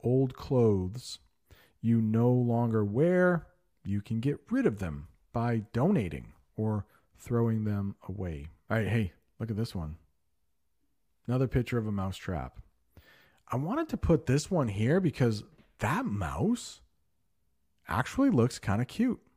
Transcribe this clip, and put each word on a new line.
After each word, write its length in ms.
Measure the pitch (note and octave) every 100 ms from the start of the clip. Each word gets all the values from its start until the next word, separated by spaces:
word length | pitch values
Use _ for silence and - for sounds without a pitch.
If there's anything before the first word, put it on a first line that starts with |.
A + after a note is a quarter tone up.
old 320 | A#2+ C3 C3
clothes 840 | - - B2+ A#2 G2 F2+ A#2+ - - _ _ _ - _ _
you 200 | A2+ A#2
no 320 | A2 A2+ A#2+
longer 520 | B2 A#2+ A#2 A#2+ A2
wear, 600 | G#2 G#2+ E3+ F3+ F3+ F3 - _ _ _
you 160 | G2 G2+
can 160 | - A2+
get 220 | C3+ - -
rid 160 | B3+ A3+
of 140 | G2+
them 260 | F2+ D2 C#2+ _ _
by 300 | A#2 A#2+ A#2 G#2+
donating 600 | A#2 D#3+ F#3+ F#2 C#2+ A1+ - _ -
or 300 | A2 G#2+ - _ _ _
throwing 480 | - A#2 A#2 A2
them 300 | G#2+ G2+ G2+ - -
away. 400 | F#2+ F#2 D2+ D#2 - _
All 80 | A2+
right, 120 | F#2+
hey, 240 | A2+ G2+ - _ _
look 120 | A2+
at 60 | G#2
this 180 | A2+
one. 220 | F#2+ D#2 D#2+ _ _ _ _ _ _ _ _ _ _ _ _ -
Another 200 | B2+ C3
picture 320 | B2+ A#2 A#2+
of 80 | G#2+
a 60 |
mouse 240 | G2+ F#2+ F#2
trap. 440 | - E2+ C2 - - _ _ - - - _ _ -
I 100 | B2
wanted 320 | D#3 C#4+ D#4+
to 60 | G#3+
put 300 | - D#3+ -
this 240 | C#3 -
one 180 | F3+ A#2+
here 320 | G2 A2+ F3
because 440 | F3+ - A#2+ G#2 - - _ _
that 260 | G#2 F3+
mouse 760 | B3+ G2+ E2 C#2+ E3+ A#3+ - - _ _ _ _ _ _ _ _ _ _ -
actually 440 | A2+ - - C#4
looks 280 | D#3 A2+ -
kinda 260 | - G2+
cute. 380 | B2 - B3 G3+ _